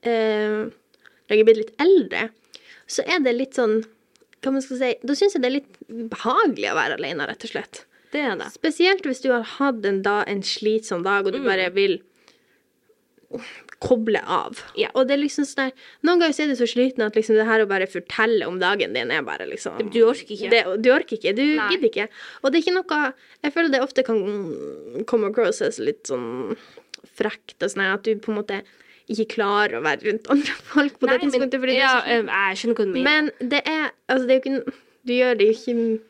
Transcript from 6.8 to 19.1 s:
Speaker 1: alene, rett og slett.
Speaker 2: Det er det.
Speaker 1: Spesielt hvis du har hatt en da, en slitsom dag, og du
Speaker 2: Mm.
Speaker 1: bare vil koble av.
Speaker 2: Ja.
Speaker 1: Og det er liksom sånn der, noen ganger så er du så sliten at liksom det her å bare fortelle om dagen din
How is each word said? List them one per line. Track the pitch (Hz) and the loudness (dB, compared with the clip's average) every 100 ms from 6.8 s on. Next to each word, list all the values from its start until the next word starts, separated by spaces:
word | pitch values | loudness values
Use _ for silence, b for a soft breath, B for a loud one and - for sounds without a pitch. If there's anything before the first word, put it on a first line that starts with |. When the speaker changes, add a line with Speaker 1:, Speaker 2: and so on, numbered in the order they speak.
| 127 139 | -2 -4
Speaker 1:
alene, | 143 156 143 | -6 -6 -6
rett | - | -8
og | 233 | -10
slett. | - - - - b b | -10 -10 -16 -20 b b
Speaker 2:
Det | 294 | -6
er | 285 185 | -4 -6
det. | 95 | -8
Speaker 1:
Spesielt | - 320 302 349 381 | -6 -4 2 2 2
hvis | 320 254 | -2 -4
du | 269 | 0
har | 247 | 0
hatt | 220 - 277 233 202 | -2 -2 -2 0 -2
en | 196 | -2
da, | 202 208 - | 0 -2 -2
en | 202 | -4
slitsom | 190 - 214 220 220 180 | -4 -2 0 0 -2 -4
dag, | 180 202 196 | 0 0 0
og | |
du | 220 | -2
Speaker 2:
Mm. | 262 | -2
Speaker 1:
bare | 190 185 | 0 0
vil | 185 196 180 _ b b b b b b _ _ _ _ _ _ - B B B - | 0 2 0 _ b b b b b b _ _ _ _ _ _ -14 B B B -10
koble | - 247 220 202 - | 0 0 2 -2 0
av. | 180 - - - - | -4 -4 -12 -14 -4
Speaker 2:
Ja. | - | -2
Speaker 1:
Og | - 254 | 0 2
det | 277 | 2
er | |
liksom | 294 - 277 | 0 -2 -4
sånn | - 269 | -2 -4
der, | 262 B B 302 | -6 B B 2
noen | 349 | 4
ganger | 330 294 | 2 0
så | |
er | 302 | -2
du | 254 | 0
så | 233 | 0
sliten | 240 254 254 214 | 2 0 2 0
at | 214 | 0
liksom | 220 220 | 2 4
det | 220 | 4
her | 220 | 2
å | 208 | 2
bare | 196 190 | 0 -2
fortelle | 180 - - 226 220 147 | -6 -10 0 2 2 0
om | 185 | -2
dagen | 180 202 110 | 0 0 -2
din | 113 117 | -2 -2